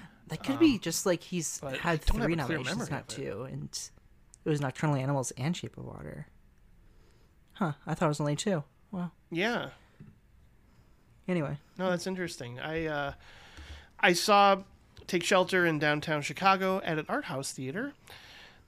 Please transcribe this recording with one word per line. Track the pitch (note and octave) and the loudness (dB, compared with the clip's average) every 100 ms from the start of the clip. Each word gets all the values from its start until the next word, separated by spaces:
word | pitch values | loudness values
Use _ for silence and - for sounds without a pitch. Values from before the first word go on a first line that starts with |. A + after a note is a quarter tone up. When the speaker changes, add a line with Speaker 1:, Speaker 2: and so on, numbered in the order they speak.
| - - - | -20 -20 -12
Speaker 1:
That | D#3+ | -8
could | - C#4 | -2 4
Speaker 2:
Um, | |
Speaker 1:
be | D#4+ G#3+ | 4 4
just, | E3 - G3+ | -2 -2 0
like, | E3+ | -2
he's | - F3+ D#3 - | -2 -6 -4 -8
Speaker 2:
but | C#3 C3 | -8 -4
Speaker 1:
had | E3+ D#3+ | 0 0
Speaker 2:
I | - | 2
don't | A3 | 2
have | G3+ | 0
Speaker 1:
three | |
Speaker 2:
a | E3 | -2
clear | E3+ D#3 | -2 -4
Speaker 1:
nominations, | C3 G3+ | -4 -4
Speaker 2:
memory | E3+ | -4
Speaker 1:
not | C#3 - | -6 -8
Speaker 2:
of | - | -10
it. | |
Speaker 1:
two, | C3+ G2+ | -8 -8
and | C3 C#3+ C#3+ - - - - - - - E3+ | -8 -10 -10 -12 -14 -18 -20 -20 -20 -6 -2
it | |
was | D3 | 0
Nocturnal | C3+ - D3+ C#3 | 0 0 0 2
Animals | C3+ C#3 A#2+ | 0 0 -2
and | - D3 F3 | -4 -4 -4
Shape | - - | -8 -12
of | B2 | -14
Water. | - - - - - - _ - - - - - - - _ - | -12 -12 -12 -16 -20 -20 _ -20 -20 -20 -20 -20 -20 -20 _ -12
Huh, | - E3+ - - | -4 -2 -2 -6
I | |
thought | D#3 D#3+ | 0 0
it | |
was | D3 | 0
only | D3 D3 | 0 0
two. | G#3 E3 - _ - | 0 -2 -4 _ -10
Wow. | F#3 F3 - - | -6 -8 -10 -8
Speaker 2:
Yeah. | E3 A3 G#3+ C3+ - - - - - _ - - _ - - - - _ - - | -2 -2 -2 -6 -12 -20 -20 -20 -20 _ -20 -20 _ -20 -20 -20 -20 _ -10 -2
Speaker 1:
Anyway. | F3+ D3 C#3+ - - | 0 0 -6 -10 -4
Speaker 2:
No, | F#3 | -2
that's | F3 F#3+ | 0 -2
interesting. | F#3 E3 - A#2+ B2+ | -4 -6 -8 -10 -8
I, | D3+ D#3+ D#3 | -4 -4 -2
uh, | D3 C#3+ - - - - - - - - - | -2 -4 -8 -18 -20 -20 -18 -16 -18 -12 4
I | G3 | 4
saw | F3 - G3+ G3+ G3 - - _ - - | 6 6 8 8 6 0 -20 _ -16 -2
Take | F3+ | 0
Shelter | - F#3+ F3+ F#3 E3+ | 4 4 6 4 4
in | D3+ | 4
downtown | D3+ D3 D#3 D3 | 2 2 0 -2
Chicago | C#3+ - F#3+ F#3+ F#3+ F#3+ | -2 2 4 4 2 0
at | F3+ D#3 | 0 -2
an | D3+ | -2
art | C4 C#4+ | -4 -4
house | C3+ C3+ | -6 -6
theater. | - C3 F3+ C#4+ - - - - - - - | -8 -6 -6 -8 -10 -20 -20 -20 -20 -20 -20